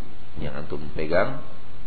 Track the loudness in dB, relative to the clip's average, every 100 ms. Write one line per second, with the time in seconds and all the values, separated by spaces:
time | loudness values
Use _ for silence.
0 | 0 0 0 0 -2 -2 -2 0 0 0
1 | 0 2 2 0 0 0 0 0